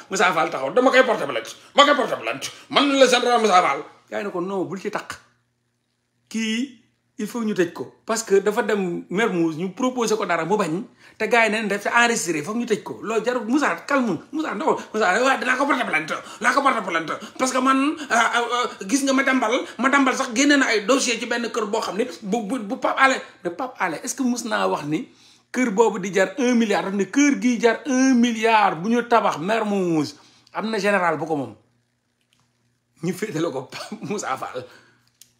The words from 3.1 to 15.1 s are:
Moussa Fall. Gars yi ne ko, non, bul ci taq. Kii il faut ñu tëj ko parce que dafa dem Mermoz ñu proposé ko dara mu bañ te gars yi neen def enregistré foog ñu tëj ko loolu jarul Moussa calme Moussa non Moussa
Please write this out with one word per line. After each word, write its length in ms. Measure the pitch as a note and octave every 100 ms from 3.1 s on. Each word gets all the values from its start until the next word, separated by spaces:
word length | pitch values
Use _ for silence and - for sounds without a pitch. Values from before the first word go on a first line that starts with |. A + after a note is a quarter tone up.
| A#3+ A#3+ A#3+
Moussa 200 | G#3+ F3+
Fall. 200 | D#3+ C#3 D3+ - -
Gars 100 | G#3+
yi 60 | G3+
ne 40 |
ko, 80 | F3+
non, 240 | F#3 G3 D3
bul 140 | F#3+
ci 120 | G#3
taq. 260 | - - - _ _ _ _ _ _ _ _ _ _ -
Kii 540 | A3 A3 A3+ C#4 - _ _ _ -
il 80 | G#3
faut 160 | A#3+
ñu 120 | A3
tëj 200 | F#3+ F3
ko 160 | - B2 - -
parce 160 | A3
que 120 | - G3
dafa 220 | G3+ G#3
dem 420 | G#3+ G#3 F#3 F3 -
Mermoz 480 | F3+ A#3 F3+ E3 D#3
ñu 160 | F#3+
proposé 420 | - B3+ B3 A3 G#3+
ko 100 | G3
dara 200 | E3+ D#3+
mu 100 | G#3
bañ 260 | F3 E3+ B3 _ - -
te 80 | G#3+
gars 180 | A#3 A3
yi 40 |
neen 160 | G#3+ G#3+
def 200 | G3+ G#3+
enregistré 540 | A#3 A#3 A#3 E3 D#3
foog 140 | D3 A3+
ñu 80 | A#3+
tëj 180 | -
ko 160 | - A2
loolu 240 | F3+ A3 B3
jarul 200 | B3 G#3+
Moussa 240 | D4 B3 E3+ -
calme 320 | C#4+ A#3 D#3+ -
Moussa 220 | D4+ D#4+
non 240 | G#3+ D#4 - -
Moussa 240 | G#3+ G3